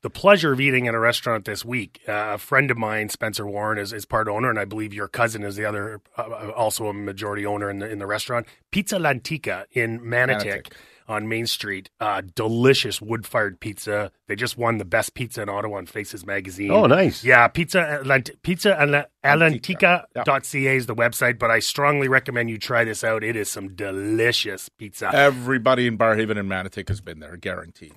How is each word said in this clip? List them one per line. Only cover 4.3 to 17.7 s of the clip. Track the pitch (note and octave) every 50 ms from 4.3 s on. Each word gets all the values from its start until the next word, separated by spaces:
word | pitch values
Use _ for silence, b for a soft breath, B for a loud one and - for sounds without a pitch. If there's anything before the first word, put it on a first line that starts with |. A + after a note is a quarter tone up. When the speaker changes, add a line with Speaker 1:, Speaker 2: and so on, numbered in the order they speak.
| G#2 G#2+ B2 C3
Speaker 1:
and | A2+ G#2+
I | G2+
believe | F#2+ G#2 A2 G#2+ G#2+ G2+
your | G#2 G2+
cousin | F#2+ - - A#2 A2+ A2 G#2+ G#2
is | G2+ G2+
the | G2+ G#2+
other, | G#2+ G#2 G2+ G2+ A2 A2 G#2 _ _ _
uh, | - A#2
uh, | A2 A2+ G#2+ A2 G#2 G#2+
also | A#2 A#2 A2 - - A2+
a | G#2+ G2+
majority | G2+ G2+ G2+ G2 F#2+ G#2+ G#2 G2+ G#2 G2+
owner | G#2 G#2 G#2 G#2 G2+
in | G2+ G2
the, | G2 A2
in | A2 G2+
the | G2+
restaurant. | G2 G#2 A2 - - B2 A#2 A#2 b b b b _
Pizza | - F#3+ G3+ - G#3+ F#3+
L'Antica | E3 D3+ C#3 B2 - - D#3 D3 - - F#2+ F2+ G2+ _
in | _ B2+ A#2 A2+ A2+ A2+
Manotick | A#2+ A2+ A#2 A#2+ B2+ B2+ C3 G#2 G#2
Speaker 2:
Manotick. | G#2 G2 G2+ - - b b b b b b b
Speaker 1:
on | b A2 G#2+ G#2+ A2
Main | A2+ A2+ A#2
Street. | A2 - - - G#2 G2 F#2+ F#2+ - _ _
Uh, | A2+ G#2+ G2+ F#2+ F#2+ F#2 -
delicious | - A2 A2 A2+ A#2 A#2+ C3 C#3 C3+ - A2 G2 -
wood-fired | G#2+ G#2+ A2+ A2+ G#2 - - A#2+ G#2+ G2+ F#2 _
pizza. | - A2 G2+ - - G#2+ G#2 G#2 G#2 F#2+ _ _ _
They | - G2+
just | G2 B2 A#2+ -
won | - A#2+ A#2 A#2
the | G#2+ G2+
best | F2 G2+ A2+ G#2+ - _
pizza | - B2+ A2+ - -
in | G#2+
Ottawa | G2+ G2 G2+ G#2 G#2+ G2+
on | G2 F2+
Faces | - - A2 G#2 - - G#2 -
Magazine. | G2+ G2 G2 F#2 F#2+ F2+ F#2 G2+ G2+
Speaker 3:
Oh, | F3 G#3 G#3
nice. | - C3+ F3+ F#3+ D#3+ - - -
Speaker 1:
Yeah, | B2 B2+ A#2+ A#2+
Pizza | A#2 - - E3+ -